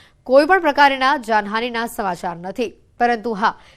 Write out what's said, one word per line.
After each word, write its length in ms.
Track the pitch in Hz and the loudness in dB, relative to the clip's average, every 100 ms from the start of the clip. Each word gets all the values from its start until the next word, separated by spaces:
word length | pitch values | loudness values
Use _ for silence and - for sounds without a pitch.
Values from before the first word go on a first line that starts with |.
| _ _ | _ _
કોઈ 240 | - 262 302 | 2 2 4
પણ 140 | 370 | 2
પ્રકારના 560 | 320 285 285 269 262 302 | 2 4 4 4 0 0
જાનહાનિના 680 | 220 214 202 220 247 233 233 | 0 -2 0 -4 -4 -6 -8
સમાચાર 500 | - 196 170 180 170 | -6 -6 -6 -8 -10
નથી, 360 | 180 190 220 - _ - | -10 -8 -8 -8 _ -2
પરંતુ 320 | 240 233 226 | 0 0 -4
હા, 220 | 196 214 - - | -2 -2 -4 -14